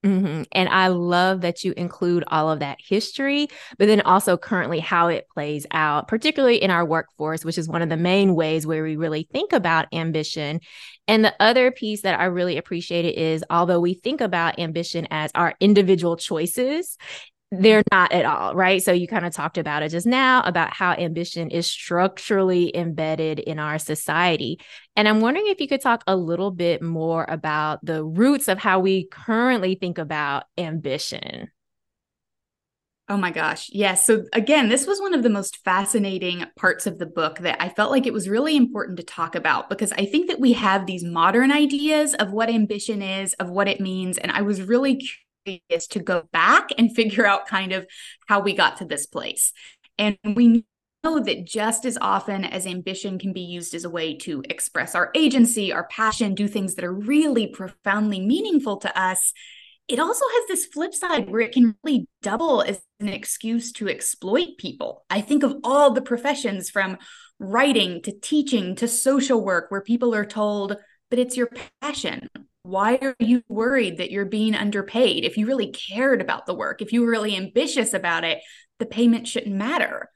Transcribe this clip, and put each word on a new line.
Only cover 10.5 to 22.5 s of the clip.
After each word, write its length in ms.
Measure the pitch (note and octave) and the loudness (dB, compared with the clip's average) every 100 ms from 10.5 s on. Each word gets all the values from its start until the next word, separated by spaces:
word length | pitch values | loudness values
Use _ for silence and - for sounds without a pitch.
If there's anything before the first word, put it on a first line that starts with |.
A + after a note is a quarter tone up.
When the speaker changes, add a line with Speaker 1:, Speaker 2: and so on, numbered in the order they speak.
| D#3+ - - - - - | -6 -8 -20 -20 -12 2
Speaker 1:
And 160 | A3 | 4
the 120 | A3 - | 4 6
other 320 | G#3 B3+ B3+ | 4 6 4
piece 300 | B3+ G#3+ G#3+ | 2 -6 -4
that 180 | G3 E3 | -2 0
I 80 | F3+ | 0
really 300 | F3 F3+ E3+ | 0 -2 -2
appreciated 540 | - E3+ F3 E3+ E3+ | -4 -8 -4 -2 0
is, 340 | - D#3+ D#3+ - | 0 -2 -2 0
although 300 | E3+ F3 F3 | 2 4 4
we 120 | F3 | 2
think 300 | F3+ B3 C#4+ | 0 -4 -2
about 360 | E3+ F3 E3 - | -2 0 0 -2
ambition 480 | E3+ D#3+ E3+ E3+ D#3+ | -4 -4 -4 -6 -4
as 200 | D#3 D#3 | -4 -2
our 200 | - E3+ - | 0 0 4
individual 560 | G3+ G3+ F#3 F#3 E3+ E3+ | 6 6 6 4 2 -2
choices, 800 | - E3 F3 - B3+ D4+ F#4 - - - - _ _ | -4 -4 -2 -2 -2 -2 -6 -12 -16 -18 -20 _ _
they're 300 | F#3 G#3 G#3+ G#3 | 4 6 8 6
not 220 | F#3+ F3+ | 4 4
at 120 | F3 | 4
all, 300 | C#3 D3+ F#2+ | 2 0 -2
right? 260 | F3+ F#3 F#3+ | 2 2 2
So 120 | F#3+ | 2
you 160 | F3+ F3 | 2 2
kind 180 | A3 F3 | -2 -4
of 80 | |
talked 240 | - D3+ F3 | -6 -6 -4
about 240 | D#3 D3 | -4 -4
it 60 | D#3 | -2
just 180 | E3+ G3+ | -2 0
now, 340 | B3+ C4 B3+ | 2 4 4
about 280 | - F3 E3 | 4 0 -2
how 200 | - F#3 | 0 0
ambition 580 | E3+ F3 E3 F3 - E3 | 0 -2 -4 -6 -6 -4
is 160 | E3+ E3+ | -2 -4
structurally 1040 | - - F3 F#3+ F#3+ - G3+ F#3+ | -6 -2 2 2 0 -2 2 4